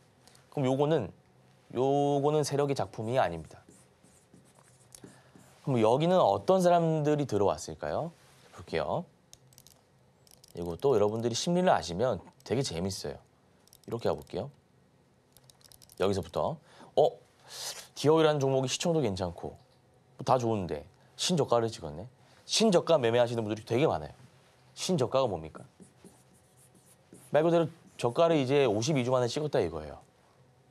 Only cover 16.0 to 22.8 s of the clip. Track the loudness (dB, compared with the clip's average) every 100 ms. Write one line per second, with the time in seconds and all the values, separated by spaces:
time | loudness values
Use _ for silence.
16 | -2 -2 -4 -4 -4 -6 -14 -20 -4 2
17 | 2 0 _ _ -20 -14 -12 -14 -16 -2
18 | 2 4 4 2 0 0 -2 -2 0 0
19 | 0 -2 -6 -8 -14 -14 _ _ _ _
20 | _ -8 0 0 0 -2 -4 -8 -12 _
21 | _ -8 -2 0 2 0 0 -6 -12 -12
22 | -16 _ _ _ -6 0 4 4